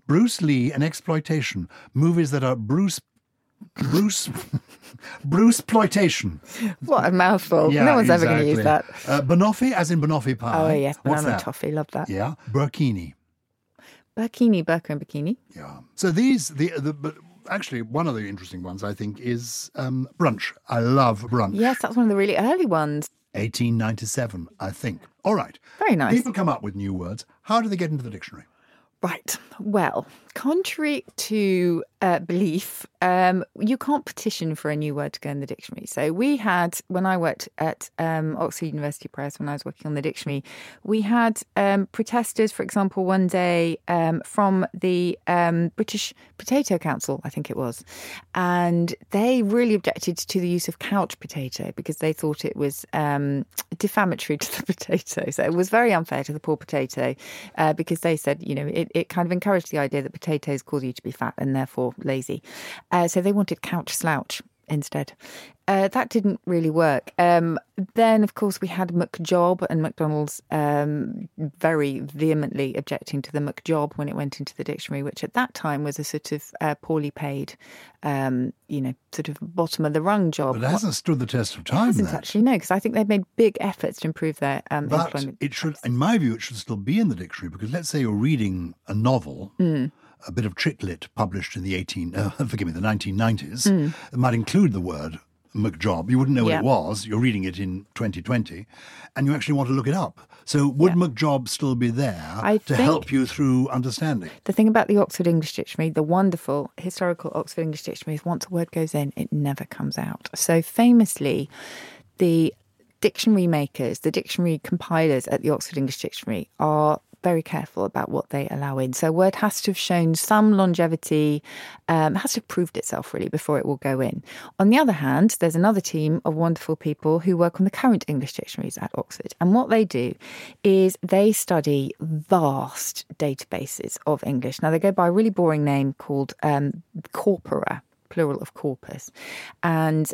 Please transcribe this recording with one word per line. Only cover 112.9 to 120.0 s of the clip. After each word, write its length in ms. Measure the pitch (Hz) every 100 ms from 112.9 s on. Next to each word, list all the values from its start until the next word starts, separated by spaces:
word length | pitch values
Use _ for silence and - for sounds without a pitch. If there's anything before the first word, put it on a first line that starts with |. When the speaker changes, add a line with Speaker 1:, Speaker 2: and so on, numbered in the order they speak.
| _
Speaker 2:
dictionary 460 | 220 - 226 202 175
makers, 540 | 151 143 - 123 -
the 100 | 160
dictionary 500 | 156 - - 175 156
compilers 640 | - 175 - 165 160 131 -
at 120 | -
the 80 | 151
Oxford 280 | 147 - 151
English 220 | 135 -
Dictionary 480 | - - - 98 - -
are 400 | 151 151 151 - _ _
very 180 | 180 165
careful 420 | - 151 151 -
about 240 | 98 - -
what 220 | - -
they 160 | 139 143
allow 260 | 139 143 131
in. 140 | 131
So 160 | 127 160
a 40 |
word 240 | 165 190 -
has 240 | 208 -
to 100 | -
have 60 | 185
shown 360 | - 175